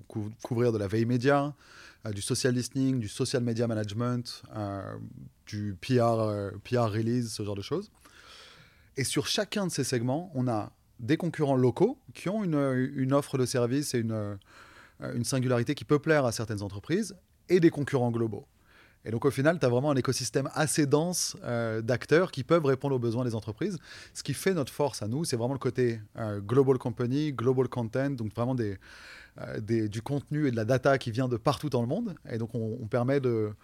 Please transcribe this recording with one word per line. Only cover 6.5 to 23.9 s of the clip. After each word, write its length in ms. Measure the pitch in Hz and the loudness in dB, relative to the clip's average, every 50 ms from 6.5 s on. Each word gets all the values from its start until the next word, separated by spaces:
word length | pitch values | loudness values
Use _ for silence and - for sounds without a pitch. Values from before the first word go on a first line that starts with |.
| 98 101 - | -8 -10 -4
P 140 | - 120 | 0 2
R 140 | 120 117 110 | 2 2 2
release, 400 | 101 113 113 113 120 127 120 110 | 2 0 0 0 0 0 -2 -2
ce 100 | - - | -6 -6
genre 140 | 107 101 101 | -6 -6 -6
de 60 | 101 | -6
choses. 280 | 98 - 143 180 208 - _ _ - - - - - - - - - - - - - - _ _ - _ _ | -6 -4 -4 -6 -6 -8 _ _ -20 -20 -20 -20 -20 -20 -20 -20 -20 -20 -20 -20 -20 -20 _ _ -20 _ _
Et 60 | - 127 | -6 -4
sur 200 | - - 151 - | -2 -2 -2 -2
chacun 400 | - - 240 202 - - 208 196 | 0 -2 -2 -2 -2 -2 -2 -2
de 60 | 170 | 0
ces 140 | - - 131 | 0 -2 -2
segments, 440 | - 135 120 117 127 131 160 180 - - | 0 0 0 0 0 0 -2 -4 -4 -4
on 120 | 127 127 | -2 0
a 260 | 127 113 107 101 - - _ _ _ _ - | 0 0 -2 -4 -6 -12 _ _ _ _ -6
des 180 | 117 110 156 | 0 0 0
concurrents 380 | 160 - 165 - - 156 139 139 | 0 0 -2 -2 0 2 2 4
locaux 420 | 127 127 123 110 - 170 233 294 - _ - - | 6 4 4 6 4 2 2 2 -2 _ -18 -18
qui 160 | - - 170 | -8 -6 -4
ont 140 | 202 220 208 | -2 -2 0
une, 480 | 175 156 143 139 139 131 127 127 135 143 | 0 0 2 2 2 2 0 0 -2 -2
une 180 | 143 131 131 139 | -2 0 2 2
offre 260 | 143 135 - - 127 | 2 2 0 0 0
de 80 | 127 | 0
service 480 | 120 - 123 120 117 127 143 147 - - | 0 2 2 2 2 2 0 -2 0 0
et 40 | 120 | 0
une, 120 | 113 113 | 0 0
euh, 240 | 110 107 104 101 101 95 - - - - - - - - - - _ - - 127 131 | -2 -4 -4 -6 -8 -10 -14 -20 -20 -20 -20 -20 -20 -20 -20 -20 _ -12 -10 -6 -4
une 80 | 120 117 | -4 -2
singularité 500 | - 143 131 123 123 123 120 120 - 147 | 0 0 0 2 2 2 2 2 0 -2
qui 120 | - - | -4 0
peut 140 | - 151 143 | 2 2 2
plaire 260 | - 160 156 151 131 | 4 4 4 4 4
à 60 | 120 | 2
certaines 300 | 107 - 117 107 113 98 | 0 -2 -4 -4 -4 -6
entreprises, 540 | 101 98 98 101 - - 160 208 220 185 - - _ _ _ _ _ - | -6 -8 -8 -10 -4 -2 -2 -2 -2 -4 -10 -16 _ _ _ _ _ 2
et 120 | 175 190 | 6 6
des 80 | 165 160 | 8 6
concurrents 420 | - 147 139 - 143 131 123 120 | 6 4 0 0 0 2 2 2
globaux. 340 | 117 117 117 113 101 - - - _ _ _ _ _ - - - _ _ - | 0 0 -2 -2 -2 -6 -10 -14 _ _ _ _ _ -20 -20 -20 _ _ -8
Et 40 | - | -6
donc, 140 | 113 113 - | -2 0 2
au 80 | 139 | 2
final, 260 | - 135 135 156 180 | 2 4 4 2 4
t'as 120 | 151 - 127 | 4 4 4
vraiment 200 | 120 123 139 151 | 4 4 2 2
un 60 | 143 | 2
écosystème 540 | 127 - - 123 - 131 - - 147 135 147 - | 2 2 0 -2 -2 -4 -2 -2 -2 -2 -2 -2
assez 320 | - 156 143 - 165 147 | 0 0 2 2 2 4
dense, 520 | 135 139 147 160 180 175 - - - - - - | 4 4 4 2 2 -2 -2 -4 -4 -6 -8 -6
euh, 360 | 120 120 117 117 113 110 113 | -4 -2 -2 -2 -2 -2 -2
d'acteurs 480 | 113 113 123 113 - - 143 165 185 160 | 0 0 0 -2 2 4 4 4 4 2
qui 140 | - 135 123 | -2 -6 2
peuvent 220 | - 160 175 151 | 4 4 4 6
répondre 280 | 135 135 127 - 139 135 | 4 2 2 0 0 0
aux 60 | 127 | 0
besoins 240 | 120 117 110 123 127 | 0 0 0 0 0
des 120 | 123 110 | -2 -2
entreprises. 420 | 110 - 107 104 - 160 214 190 - - - | -4 -4 -6 -6 -4 -4 -4 -4 -8 -12 -16